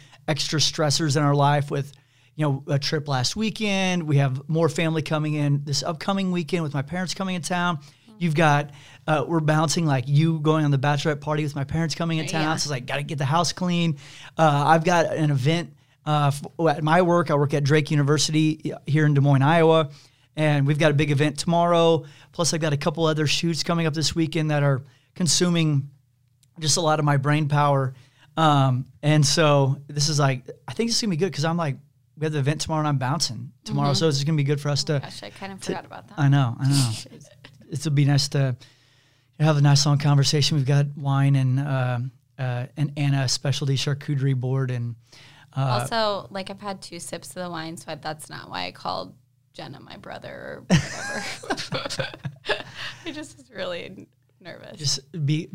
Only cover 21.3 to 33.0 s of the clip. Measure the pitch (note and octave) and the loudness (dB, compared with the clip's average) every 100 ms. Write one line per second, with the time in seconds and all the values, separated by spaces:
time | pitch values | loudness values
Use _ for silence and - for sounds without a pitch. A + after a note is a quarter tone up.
21.3 | D3 - E3+ E3+ E3+ E3 E3 - - - | 0 0 2 4 4 4 4 0 -16 -12
22.3 | - E3+ E3+ D#3 C#3+ F3 D#3+ D#3+ D#3 D3+ | -4 -2 0 0 0 -2 0 0 2 0
23.3 | - E3+ D#3+ - E3+ D#3+ D#3 D3 E3 D#3+ | 0 -2 -2 -2 0 0 -2 -2 -2 -2
24.3 | D#3+ D#3 D3 C#3+ C3 - _ _ - F3 | -2 -2 0 2 0 -4 _ _ -4 0
25.3 | - F3+ E3+ D#3+ C#3+ C#3+ - _ _ _ | 2 2 2 2 0 -2 -10 _ _ _
26.3 | _ _ - D#3 F3 D#3 D#3 D3 C#3+ C#3+ | _ _ -6 -2 0 2 2 2 2 2
27.3 | D3 D3 D3 D3 C#3 C3 - - _ _ | 2 2 2 2 2 0 -6 -18 _ _
28.3 | - D#3+ C#3+ C3+ B2 - - D3 D3+ C#3 | 0 4 4 4 0 -4 -4 2 4 4
29.3 | - D3+ C#3+ C3+ C#3 - D3 D3 D3 C#3 | 4 4 4 4 0 -6 -4 -2 2 0
30.3 | C3 - - - - A#3 A3+ A3+ D3 F#3 | 0 -6 -16 -10 -4 -2 -2 -2 0 -2
31.3 | C#3 E3 E3+ D#3 B2+ - _ _ - D3+ | -2 -2 -2 -2 -6 -10 _ _ -8 -4
32.3 | D3 C3+ D#3 - D#3 D3+ C#3 | -2 -2 -2 -2 -2 0 -2